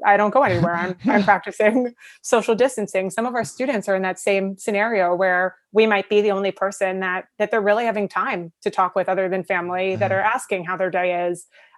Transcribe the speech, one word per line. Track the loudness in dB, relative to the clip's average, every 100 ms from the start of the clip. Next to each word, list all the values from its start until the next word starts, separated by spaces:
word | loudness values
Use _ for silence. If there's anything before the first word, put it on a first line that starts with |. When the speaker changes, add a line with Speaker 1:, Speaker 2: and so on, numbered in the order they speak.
Speaker 1:
I | 2 4
don't | 4
go | 4
anywhere. | 2 2 0
I'm, | -2 -4 -4
Speaker 2:
<laughs> |
Speaker 1:
I'm | 0 2
practicing | 4 2 0 2 2 2 -2 -8 -20
<laughs> | -16
social | 0 0 2
distancing. | 2 2 0 -4 -2 -4
Some | -4 -4
of |
our | -4
students | -6 -6 -4 -2 -2
are |
in | -2
that | -2 -4
same | 0 0 -2 -6
scenario | -4 -2 0 0 0
where | 2 2 2 0 -6 _
we | 2 4
might | 2 2
be | 2
the | 2
only | 0 -2
person | -2 -4 -2 -4 -2
that, | -2 -4 -6 -6
that | -2
they're | 0
really | 2 2
having | 0 -2 -2
time | -2 -4 -4 -8 _
to | -6
talk | 0 0 0
with | -2
other | 0 0
than | -2
family | -2 -4 -2 -4 -2 -2
that | 0
Speaker 2:
Uh-huh. | 2
Speaker 1:
are |
asking | 0 -2 -4 -6
how | -4 -4
their | -2
day | -2 -2 -2 -4
is. | -6 -12 -20 -20